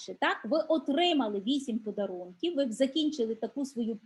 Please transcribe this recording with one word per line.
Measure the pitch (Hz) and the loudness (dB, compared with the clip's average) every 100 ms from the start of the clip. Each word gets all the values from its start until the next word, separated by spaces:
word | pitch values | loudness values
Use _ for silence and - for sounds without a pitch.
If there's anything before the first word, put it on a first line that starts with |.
| - 185 | -12 -2
Так, | 302 392 220 | 0 0 0
ви | 302 311 | 0 2
отримали | 320 302 277 349 311 226 202 | 0 2 2 4 4 2 0
вісім | 190 285 254 220 | 0 0 0 -4
подарунків, | 214 208 196 180 180 180 330 311 | -2 -4 -4 -4 -10 -6 -4 0
ви | 277 | -2
закінчили | 214 269 294 302 302 226 220 | 2 0 2 0 0 -2 -2
таку | 226 - 269 | -4 -4 -6
свою | 226 226 220 | -2 -2 -4